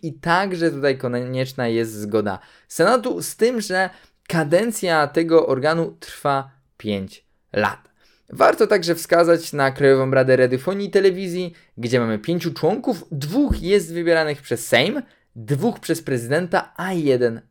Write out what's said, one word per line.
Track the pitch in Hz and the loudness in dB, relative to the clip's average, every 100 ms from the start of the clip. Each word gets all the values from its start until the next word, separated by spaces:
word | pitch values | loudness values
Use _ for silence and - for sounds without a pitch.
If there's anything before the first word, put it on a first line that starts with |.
i | 160 | -12
także | 139 170 175 196 180 165 | -8 0 0 0 -2 -2
tutaj | 143 139 131 | 0 -2 -2
konieczna | 131 123 123 127 131 - 120 | -4 -4 -4 -4 -6 -4 -2
jest | 113 113 | -2 -2
zgoda | 107 104 110 104 92 - _ _ | -6 -4 -2 -2 -6 -12 _ _
Senatu, | - 175 247 247 170 | 0 2 2 0 -6
z | 151 - | -8 -2
tym, | 226 240 | 0 0
że | 208 185 185 - _ _ - | -4 -2 -2 -6 _ _ -4
kadencja | 170 151 170 233 214 180 160 143 | -2 2 2 2 -2 0 2 2
tego | 165 165 165 - | 0 4 4 4
organu | 131 147 165 160 - | 2 2 0 -2 -6
trwa | - - 147 139 131 _ _ _ | -18 -6 -2 -2 -4 _ _ _
pięć | 107 101 95 - _ _ _ | -6 -4 -6 -14 _ _ _
lat. | 104 101 - _ _ _ _ _ | -2 -2 -4 _ _ _ _ _
Warto | - - - 208 | 0 2 4 2
także | 208 170 170 | 2 0 -4
wskazać | - 170 170 165 165 | 0 2 4 2 0
na | 147 135 | -2 -2
Krajową | 131 139 135 135 | 2 4 4 4
Radę | 131 131 131 | 2 4 4
Radiofonii | 127 127 156 196 202 | 4 2 -2 -4 0
i | |
Telewizji, | 196 196 185 190 175 175 170 _ - | 2 2 2 -4 -6 -6 -10 _ -10
gdzie | 117 123 | -2 0
mamy | 113 107 | 0 -2
pięciu | 107 170 165 | -2 -4 -4
członków, | - 151 - - 208 - | -2 -2 0 -2 -6 -6
dwóch | 147 147 226 277 - | -10 -4 0 0 0
jest | 170 202 165 | 0 0 0
wybieranych | 165 170 165 156 143 | -4 0 2 0 -4
przez | - 120 - | -6 -8 0
Sejm, | 123 160 285 - _ _ 117 | 2 2 -2 -8 _ _ -18
dwóch | 110 143 214 - | -4 -2 -2 -4
przez | - 160 | -4 -4
prezydenta, | - 127 117 151 180 185 - - | -2 -6 -2 -2 0 -2 -4 -8
a | 180 | -6
jeden | 185 147 127 123 113 - | -2 2 2 2 -2 -12